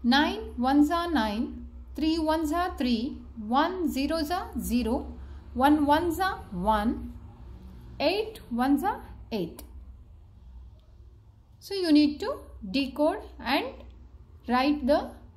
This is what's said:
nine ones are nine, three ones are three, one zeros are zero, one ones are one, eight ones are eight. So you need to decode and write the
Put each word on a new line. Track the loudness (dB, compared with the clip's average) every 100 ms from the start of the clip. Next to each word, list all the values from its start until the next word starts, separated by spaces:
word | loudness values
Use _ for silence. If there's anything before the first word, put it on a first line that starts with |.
nine | 6 4 4 0 -8 -2
ones | 2 6 6
are | 4 0
nine, | 0 0 -2 -4 -8 -14 -16 -14 -2
three | 0 0
ones | 0 0 0
are | 0 -2 -2
three, | 0 0 -2 -8 -14 -12
one | -2 2 2 0 -2
zeros | 0 -2 -2 -2
are | -4 -4 -6
zero, | 0 0 0 -2 -4 -12 -14 -16 -10 2
one | 4 6 6
ones | 4 4 0
are | -2 -4 -8
one, | -2 2 2 2 -2 -8 -12 -16 -18 -18 -16 -18 -18 -18 -2
eight | 0 2 -2 -6 -6
ones | 0 4 4
are | 2 -4 -8 -16 -6
eight. | -4 -4 -8 -16 -18 -18 -20 -20 -20 -20 -20 -20 -18 -18 -20 -20 -20 -20 -20 -20 -20 -20 -20
So | -8
you | -2 6
need | 8 8 2
to | -4 -6 -10 -14 -2
decode | -2 -2 2 2 2 -8 -10
and | 0 0 0 -10 -18 -20 -20 -20 -20 -16 0
write | 2 4 2 4
the | 2 2 -12 -20